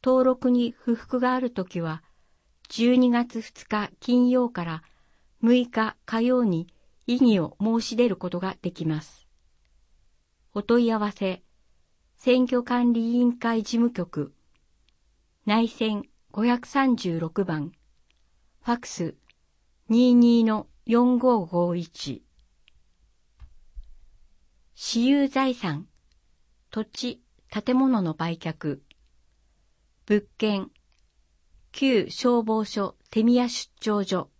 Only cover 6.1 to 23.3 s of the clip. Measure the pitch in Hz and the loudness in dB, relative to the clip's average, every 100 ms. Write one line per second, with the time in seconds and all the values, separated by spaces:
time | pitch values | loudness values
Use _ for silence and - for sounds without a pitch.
6.1 | 226 240 254 226 165 175 _ _ _ - | -2 0 2 2 -2 -6 _ _ _ -6
7.1 | 247 254 202 156 - 214 226 - 226 240 | 2 4 4 0 -4 -2 -2 -2 0 0
8.1 | 180 180 175 190 - 185 - 156 156 - | 0 -6 -6 -8 -8 -10 -4 -4 -4 -8
9.1 | _ _ _ _ _ _ _ _ _ _ | _ _ _ _ _ _ _ _ _ _
10.1 | _ _ _ _ 208 - 240 233 226 208 | _ _ _ _ -10 0 2 2 0 -4
11.1 | - 196 180 _ _ _ _ _ _ _ | -4 -6 -6 _ _ _ _ _ _ _
12.1 | _ - 254 247 247 240 247 240 233 233 | _ 0 2 2 -2 -2 0 0 0 0
13.1 | 240 240 240 233 226 214 233 233 240 175 | 2 0 0 -4 -4 -2 -2 0 -2 -8
14.1 | - 143 _ _ _ _ _ _ _ _ | -8 -8 _ _ _ _ _ _ _ _
15.1 | _ _ _ - 214 226 - 220 208 - | _ _ _ -2 0 0 -2 -4 -4 -10
16.1 | _ _ - 233 240 247 277 269 240 180 | _ _ -2 0 0 -2 0 2 0 -2
17.1 | 165 160 - 185 156 151 _ _ _ _ | -4 -4 -4 -4 -4 -6 _ _ _ _
18.1 | _ _ _ _ _ - 240 - - 165 | _ _ _ _ _ -6 -4 -6 -8 -8
19.1 | - _ _ _ _ _ _ _ 226 247 | -8 _ _ _ _ _ _ _ 4 6
20.1 | 247 240 233 226 214 - _ - 233 247 | 8 6 6 2 0 -6 _ 0 2 4
21.1 | 247 254 240 165 175 175 175 165 - 147 | 2 2 2 0 -2 0 -2 -8 -12 -12
22.1 | 123 _ _ _ _ _ _ _ _ _ | -12 _ _ _ _ _ _ _ _ _
23.1 | _ _ | _ _